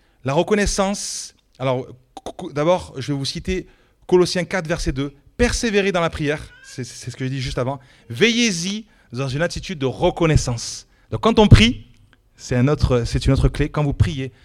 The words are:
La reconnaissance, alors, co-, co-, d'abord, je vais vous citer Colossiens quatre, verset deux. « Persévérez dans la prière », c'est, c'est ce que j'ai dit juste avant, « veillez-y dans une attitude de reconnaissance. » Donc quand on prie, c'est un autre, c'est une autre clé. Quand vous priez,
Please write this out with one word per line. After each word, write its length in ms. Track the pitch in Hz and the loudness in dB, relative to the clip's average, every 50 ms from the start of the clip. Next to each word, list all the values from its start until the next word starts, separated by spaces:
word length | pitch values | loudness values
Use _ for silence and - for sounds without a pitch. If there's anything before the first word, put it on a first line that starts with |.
| _ _ _ _ - | _ _ _ _ -6
La 100 | 127 139 | -2 0
reconnaissance, 1000 | 165 175 170 214 208 202 - - - 190 196 202 - - - - - - - _ _ _ _ _ - | 0 2 2 2 2 2 0 0 0 0 -2 -2 -6 -8 -10 -10 -10 -12 -14 _ _ _ _ _ -6
alors, 260 | 131 135 127 127 127 - 123 _ _ _ | -4 -2 -2 -2 -4 -10 -16 _ _ _
co-, 200 | - - - - | -20 -16 -16 -16
co-, 200 | - - 175 175 | -14 -12 -12 -8
d'abord, 400 | 139 147 147 165 185 175 - - - 139 | -4 -2 2 2 2 0 -2 -8 -12 -10
je 140 | 123 - | -6 -6
vais 60 | 143 139 | -4 -4
vous 60 | 139 | -4
citer 440 | - - 170 - - 185 185 - - _ _ _ _ _ _ _ - | -6 -8 -8 -6 -4 -4 -4 -6 -10 _ _ _ _ _ _ _ 2
Colossiens 360 | 185 180 175 165 - 185 170 | 4 4 4 4 0 -4 -4
quatre, 220 | 165 - 185 165 | -4 -4 -6 -4
verset 260 | 151 170 - - 165 | -4 -4 -4 -2 -4
deux. « 220 | 147 131 143 143 - _ _ _ _ | -4 -4 -6 -8 -8 _ _ _ _
Persévérez 560 | - 240 233 - - - 233 202 202 185 202 | 0 0 0 0 -2 -2 0 0 0 0 0
dans 80 | 190 180 | 0 0
la 100 | 170 160 | 0 -2
prière », 320 | - - 156 143 147 151 - - - - - | -2 -4 -4 -4 -4 -4 -8 -16 -20 -20 -20
c'est, 180 | - - - | -18 -12 -12
c'est 280 | 123 - - - - 127 | -12 -12 -12 -14 -14 -12
ce 60 | - | -10
que 80 | - 131 | -6 -6
j'ai 60 | 131 | -6
dit 100 | 135 135 | -4 -6
juste 180 | 127 139 - 143 | -6 -6 -4 -4
avant, « 200 | 123 127 139 131 - - _ _ _ - | -4 -4 -6 -8 -12 -20 _ _ _ -10
veillez-y 760 | 117 113 196 233 226 233 240 226 180 165 170 190 202 214 220 _ _ _ _ - | 0 2 2 2 4 2 0 0 0 -2 -6 -6 -8 -8 -12 _ _ _ _ -12
dans 160 | 123 123 139 135 | -8 -6 -6 -4
une 140 | 123 147 | -2 -2
attitude 360 | 170 170 - - - - 190 147 | -4 -4 -4 -8 -10 -10 -8 -4
de 80 | 135 | -4
reconnaissance. » 1000 | 127 117 - 156 180 170 - 175 160 151 131 - - 120 117 - - - - - _ _ _ _ - | -4 -2 0 0 0 0 2 0 2 2 2 0 -2 -6 -6 -8 -10 -12 -14 -16 _ _ _ _ -10
Donc 100 | - 110 | -6 0
quand 180 | - 220 226 233 | 0 2 6 6
on 80 | 214 | 8
prie, 400 | 202 - - 214 233 240 - - - - _ _ _ _ _ _ _ _ | 10 10 10 10 6 4 -2 -10 -18 -20 _ _ _ _ _ _ _ _
c'est 200 | - - - 127 | -16 -6 -2 0
un 100 | 123 123 | 2 4
autre, 380 | 143 151 - - - 127 120 117 | 2 2 2 2 0 0 0 0
c'est 220 | - - 131 - | -2 -4 -2 0
une 60 | - | 2
autre 160 | 135 - - 131 | 2 4 2 2
clé. 200 | - - 147 151 | 2 0 -4 -2
Quand 160 | - 151 147 | -2 -2 -2
vous 80 | 143 | -2
priez, 400 | 135 - - - 160 135 135 131 - _ | 2 2 2 0 0 -4 -8 -10 -10 _